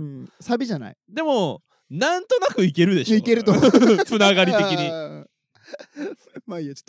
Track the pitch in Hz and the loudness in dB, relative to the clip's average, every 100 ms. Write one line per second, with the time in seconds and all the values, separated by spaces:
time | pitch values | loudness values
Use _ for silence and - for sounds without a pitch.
0 | 151 135 - _ - 240 247 165 110 - | -12 -14 -18 _ -6 -4 -4 -8 -10 -18
1 | _ 220 320 262 165 110 _ _ _ 143 | _ -6 -2 0 -2 -4 _ _ _ -4
2 | 277 359 370 494 480 - 185 143 175 180 | -2 -2 -2 -2 0 0 0 2 2 2
3 | 127 220 233 233 214 - 262 214 233 214 | 2 0 2 0 2 4 6 6 6 4
4 | - 220 202 190 185 208 202 180 175 160 | 2 2 2 4 2 2 0 -2 -4 -8
5 | 151 151 143 _ _ _ _ - - 285 | -12 -14 -20 _ _ _ _ -20 -20 -14
6 | 330 330 _ - - 175 143 139 | -14 -14 _ -20 -14 -12 -10 -12